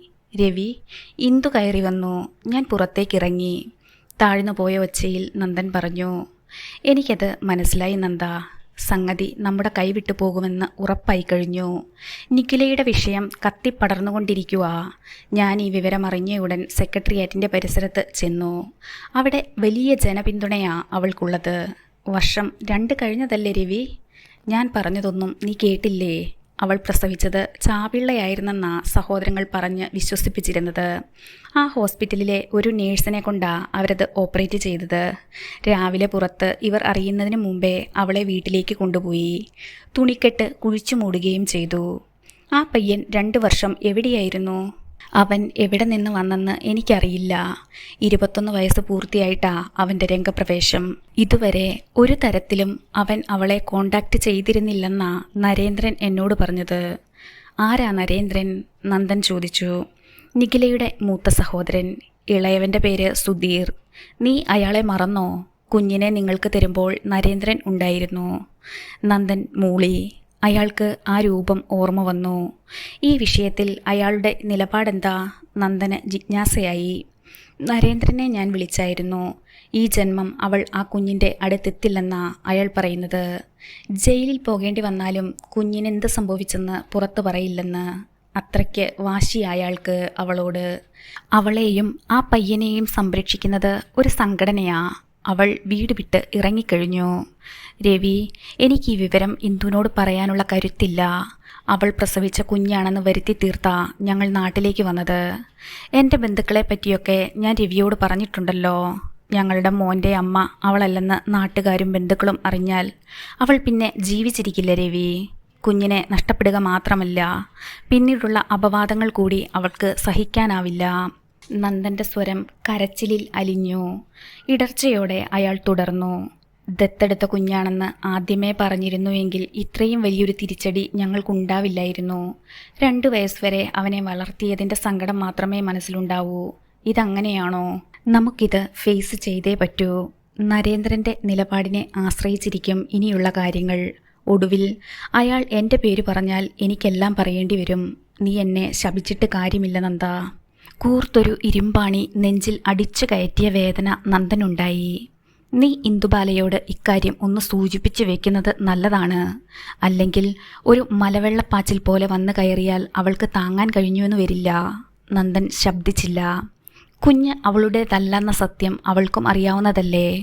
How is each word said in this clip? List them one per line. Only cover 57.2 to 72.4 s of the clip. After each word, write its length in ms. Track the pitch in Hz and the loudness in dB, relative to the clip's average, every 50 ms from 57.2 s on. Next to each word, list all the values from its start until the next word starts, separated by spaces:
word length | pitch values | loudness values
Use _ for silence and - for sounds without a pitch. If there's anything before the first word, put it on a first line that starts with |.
| - - - - - - _ - | -20 -20 -20 -20 -20 -16 _ -2
"ആരാ 280 | 208 220 233 254 247 220 | 0 2 2 2 2 0
നരേന്ദ്രൻ?" 600 | 196 190 185 180 180 190 202 196 190 190 190 190 190 190 202 - _ _ - | 0 0 0 0 0 0 0 0 0 -2 -2 -2 -4 -6 -10 -14 _ _ -4
നന്ദൻ 340 | 196 196 190 196 185 196 202 196 | 0 0 2 2 2 0 0 0
ചോദിച്ചു. 480 | - 190 180 175 175 - - 185 180 175 175 185 - _ _ _ _ - - - - _ | 0 -2 -2 -4 -4 -4 -2 -2 -2 -2 -4 -4 -8 _ _ _ _ -20 -20 -20 -4 _
"നിഖിലയുടെ 560 | 247 247 226 - 254 247 247 247 240 240 - - - 208 | 2 2 4 4 4 4 4 2 0 -2 -4 -4 -4 -2
മൂത്ത 260 | 202 190 185 - 208 | -2 -2 2 4 4
സഹോദരൻ. 580 | - - 185 - - 175 175 - - 185 180 185 196 - - - _ _ _ - | 6 6 4 2 2 -4 -4 -2 -2 -2 -2 -2 -8 -10 -16 -20 _ _ _ 0
ഇളയവൻ്റെ 540 | 208 196 190 190 190 190 190 196 196 214 208 | 2 2 4 4 2 2 2 2 2 4 4
പേര് 260 | 208 196 190 190 190 - | 4 4 2 0 0 0
സുധീർ. 520 | - - - 196 170 175 180 180 175 180 175 - - _ _ _ - - - - _ | 0 0 0 0 0 0 0 0 0 0 -2 -4 -8 _ _ _ -20 -20 -20 -8 _
നീ 140 | 233 247 262 277 - - | 2 2 2 2 2 2
അയാളെ 340 | 202 208 196 196 202 214 220 | 2 2 2 2 2 0 0
മറന്നോ? 460 | 214 190 190 190 190 202 196 185 180 180 180 180 - _ _ _ _ | 0 0 0 0 0 0 -2 -2 -2 -4 -6 -8 -12 _ _ _ _
കുഞ്ഞിനെ 400 | - 214 208 196 196 196 202 208 | 2 2 2 2 2 2 2 0
നിങ്ങൾക്ക് 380 | 214 208 196 190 185 185 - 208 | 0 0 0 0 -2 0 -2 0
തരുമ്പോൾ 420 | - 202 190 185 180 185 185 185 196 - - | 2 4 4 4 4 2 0 0 0 -2 -2
നരേന്ദ്രൻ 520 | 208 202 190 190 196 196 196 196 208 220 220 - | -2 0 2 2 2 2 2 0 0 -2 -2 -2
ഉണ്ടായിരുന്നു." 600 | 196 190 180 180 180 175 180 180 175 185 180 180 180 180 185 196 - _ _ _ - - - - - - - - | -4 -2 0 0 0 0 0 -2 -4 -4 -6 -6 -4 -6 -6 -8 -12 _ _ _ -18 -18 -18 -18 -18 -12 -2 2
നന്ദൻ 380 | 208 202 202 202 190 196 196 202 - - | 2 2 4 2 0 0 -2 -2 -6 -2
മൂളി. 400 | 196 196 185 180 180 190 180 185 180 190 202 - - - _ _ _ - | 0 2 2 4 4 2 2 2 0 -2 -6 -10 -16 -20 _ _ _ 2
അയാൾക്ക് 440 | 208 202 208 208 208 208 - 214 208 214 - _ - | 4 4 4 2 2 0 -2 -2 -2 -2 -4 _ 0
ആ 60 | 196 202 | 2 2
രൂപം 380 | 214 202 190 185 180 185 196 190 - - - | 4 2 2 0 2 0 0 0 0 -2 0
ഓർമ്മ 280 | 190 185 185 185 196 190 | 2 2 2 2 2 0
വന്നു. 320 | 185 180 180 180 180 180 180 | 0 0 -2 -2 -2 -2 -2